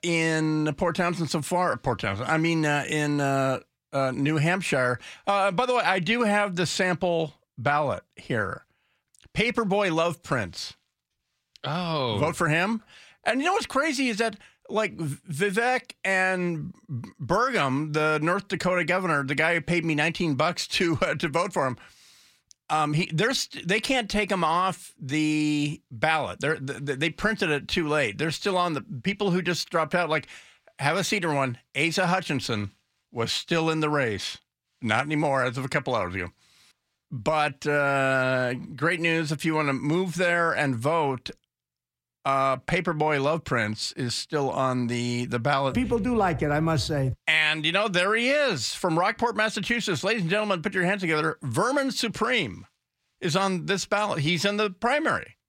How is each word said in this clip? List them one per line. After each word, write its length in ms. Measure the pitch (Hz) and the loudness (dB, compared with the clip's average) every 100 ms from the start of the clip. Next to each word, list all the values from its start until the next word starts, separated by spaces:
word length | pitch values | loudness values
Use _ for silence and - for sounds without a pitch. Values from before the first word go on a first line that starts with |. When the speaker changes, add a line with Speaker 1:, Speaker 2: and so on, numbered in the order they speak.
Speaker 1:
in 720 | 175 165 160 160 156 156 151 147 | 0 0 2 2 0 0 -2 -2
Port 200 | 175 170 | -2 0
Townsend 340 | 175 165 160 | -2 -2 -2
so 120 | 165 | -2
far? 360 | 139 180 180 120 | -2 0 0 0
Port 220 | - 113 | -2 -2
Townsend, 300 | 107 98 120 | -2 -4 0
I 80 | 160 | 2
mean, 280 | 165 165 151 | 2 2 2
uh, 180 | 147 - | 0 0
in, 320 | 151 147 147 | -2 0 0
uh, 380 | 139 135 135 131 - _ _ | 0 2 0 -2 -6 _ _
uh, 180 | 139 135 | -2 -2
New 260 | 127 139 156 | 0 0 2
Hampshire. 640 | 151 185 - 139 127 123 - - - | 2 0 0 0 2 -2 -6 -8 0
Uh, 260 | 202 196 | 2 2
by 140 | 180 247 | 2 2
the 100 | 247 | 2
way, 80 | |
I 160 | 170 190 | 2 0
do 240 | 165 233 | 2 2
have 320 | 226 208 208 175 | 2 2 2 0
the 100 | 170 | -2
sample 680 | - 185 175 185 170 160 - _ - | 0 0 2 0 0 -2 -8 _ -4
ballot 460 | 127 147 143 92 _ - | 0 0 0 -2 _ -20
here. 500 | - 120 95 - _ _ _ _ _ _ - | -4 -2 -2 -6 _ _ _ _ _ _ -10
Paperboy 580 | - 233 233 214 202 196 | -2 0 0 2 2 2
Love 300 | 160 170 165 | 2 0 -2
Prince. 540 | - 135 95 - - - _ _ _ _ _ _ _ - | -4 -2 -2 -8 -14 -14 _ _ _ _ _ _ _ -12
Speaker 2:
Oh. 540 | 139 160 175 160 127 104 | -6 -4 -2 0 0 2
Speaker 1:
Vote 160 | 151 165 | 0 2
for 140 | 165 | 2
him. 340 | 156 190 226 - - - _ | 2 2 -2 -6 -20 -20 _
And 180 | - 247 | -2 0
you 60 | 320 | 2
know 60 | |
what's 120 | 392 - | 0 0
crazy 440 | 262 311 254 262 | 0 0 0 -2
is 100 | 208 | 0
that, 180 | 226 - - _ - | -2 -2 -20 _ -6
like, 260 | - 214 208 | -2 -2 -4
V-, 520 | 156 - - 143 202 | -6 -6 -8 -2 0
Vivek 440 | 196 240 254 - - | 2 2 0 -4 -8
and 680 | 190 190 185 185 175 165 147 - - | 0 2 2 2 0 -2 -6 -14 -10
B-, 220 | 123 - - | -8 -8 -12
Burgum, 720 | 123 190 254 233 139 135 156 | 0 2 2 2 2 0 0
the 260 | 151 156 151 | 0 2 2
North 260 | 156 196 - | 2 0 -2
Dakota 360 | 190 180 180 | -2 0 0
governor, 400 | 160 180 185 147 | 2 0 2 0
the 100 | 135 | 0
guy 220 | 147 160 170 | 0 2 2
who 60 | |
paid 220 | 156 175 | 0 0
me 120 | 165 147 | 0 0
nineteen 400 | 151 - 170 135 | 0 0 0 2
bucks 320 | 156 175 - | 0 0 -4
to, 320 | - 175 160 | 0 0 2
uh, 140 | 180 147 | 0 0
to 140 | 170 | 0
vote 220 | 147 196 | 0 0
for 140 | 180 135 | 0 -2
him, 120 | 117 - - - - _ _ _ _ _ | -4 -14 -20 -20 -20 _ _ _ _ _
um, 240 | 156 151 | 0 2
he, 160 | 151 - | 0 0
they're 220 | 156 - | 0 0
st-, 340 | 277 - - 170 | 0 -6 -8 -2
they 120 | 214 | -2
can't 300 | - 269 214 | 2 0 0
take 220 | 208 202 | -2 0
him 120 | 196 | 0
off 500 | 160 170 185 170 - - | 2 2 0 -2 -12 -14
the 800 | 131 151 156 151 151 147 147 156 _ | -4 0 2 2 2 0 -2 -4 _
ballot. 500 | 113 156 160 113 90 | -2 0 0 -2 -4
They're, 180 | 135 160 | -2 -2
th-, 280 | 135 123 143 | -4 -8 -6
th-, 140 | 131 | -2
they 100 | 165 | -4
printed 400 | - 208 220 180 | -2 -4 -2 0
it 180 | 147 - | -2 -2
too 200 | - 156 | -2 0
late. 300 | 151 123 101 | 0 0 -2
They're 120 | 160 | -4
still 280 | 143 202 180 | -2 -2 0
on 160 | 175 | 0
the 80 | 147 - 143 | -2 -6 -6
people 300 | 185 202 202 | -4 -2 0
who 100 | 175 | 0
just 280 | 170 - - | 0 -4 -2
dropped 260 | 170 156 180 | -2 0 0
out. 140 | 165 | 2
Like, 180 | 156 - - - _ - - | -2 -4 -20 -20 _ -20 -2
have 200 | 139 156 | 0 0
a 60 | |
seat, 200 | 139 208 | 0 0
everyone. 340 | 170 143 135 117 _ 135 | 0 0 0 -4 _ -2
Asa 300 | 160 165 180 | 0 2 2
Hutchinson 680 | 185 - 143 - 110 101 _ _ _ _ | 2 0 -4 -2 -4 -4 _ _ _ _
was 200 | 117 113 | -6 -4
still 400 | - - 165 160 | -4 0 0 2
in 80 | 160 | 0
the 100 | 151 | 0
race. 480 | 147 123 98 - - _ _ _ _ | 0 0 -2 -6 -12 _ _ _ _
Not 260 | 117 110 143 | 0 2 2
anymore, 380 | 151 156 135 | 0 2 2
as 140 | 127 123 | 0 -2
of 80 | 131 | -4
a 40 | |
couple 260 | 151 135 120 | -4 0 -2
hours 180 | 90 | -2
ago. 160 | 92 87 _ _ _ _ _ _ _ _ | -4 -8 _ _ _ _ _ _ _ _
But, 560 | 127 107 156 151 139 147 | -6 0 2 0 -2 0
uh, 880 | 147 139 139 135 131 131 127 127 | 2 2 2 2 2 2 0 0
great 460 | 123 - 135 160 175 | -4 -8 -2 -2 0
news 320 | 170 165 156 | 0 0 0
if 140 | 151 165 | -2 0
you 100 | 156 | 0
wanna 160 | 147 | 0
move 440 | 135 147 165 190 165 | 0 0 0 0 0
there 360 | 175 175 165 | 2 2 2
and 240 | 110 143 120 | 2 0 0
vote. 560 | 131 170 147 131 - - _ _ _ _ _ _ _ _ 135 | 0 2 0 -2 -8 -16 _ _ _ _ _ _ _ _ -2
Uh, 320 | 135 135 131 | 2 2 0
Paperboy 640 | - 175 180 156 156 147 | 0 -2 0 0 2 2
Love 220 | 139 160 - | 2 0 0
Prince 480 | 123 107 107 - | 0 0 -2 -8
is 200 | - 123 | -4 -4
still 380 | - - 151 139 | -4 -4 -2 0
on 360 | 127 131 127 120 | 0 0 0 0
the, 360 | 120 120 120 123 | -2 -2 -2 -2
the 120 | 120 | -2
ballot. 340 | 123 139 139 | 0 0 0
Speaker 3:
People 240 | 175 262 233 | 0 0 0
do 160 | 208 | 0
like 280 | 233 190 139 | 2 2 2
it, 100 | 151 | 0
I 80 | 147 | 2
must 260 | 160 156 - | 2 0 0
say. 280 | 151 135 113 - | 0 0 -2 0
Speaker 1:
And, 400 | 156 156 156 156 | 2 2 2 2
you 60 | |
know, 160 | 180 220 | 2 2
there 260 | 180 185 | 2 2
he 160 | 220 240 | 2 2
is 440 | 294 277 165 104 | 2 2 0 -4
from 260 | - 185 165 | -2 0 2
Rockport, 380 | 190 226 240 208 | 2 0 -2 2
Massachusetts. 640 | 220 220 190 233 208 156 | 0 0 -2 -2 0 -2
Ladies 200 | 190 226 | 0 0
and 60 | 165 | 2
gentlemen, 320 | 208 214 185 | 0 0 0
put 120 | 202 | 0
your 100 | 185 | 0
hands 160 | 175 202 | 0 0
together. 380 | 180 156 160 - | 0 0 0 -2
Vermin 500 | 139 117 226 285 269 | -4 0 2 2 0
Supreme 760 | - 233 - 226 247 135 87 - _ _ _ _ _ | -2 -4 -2 0 0 -2 -8 -16 _ _ _ _ _
is 160 | 180 156 | -2 0
on 300 | 196 185 151 | 0 0 -2
this 180 | 190 - | -4 0
ballot. 340 | 208 208 - | -2 0 -2
He's 240 | 147 175 | 0 0
in 140 | 202 208 | 0 0
the 120 | 214 | -2
primary. 680 | 185 240 294 302 113 - - | -2 -2 0 0 -2 -4 -20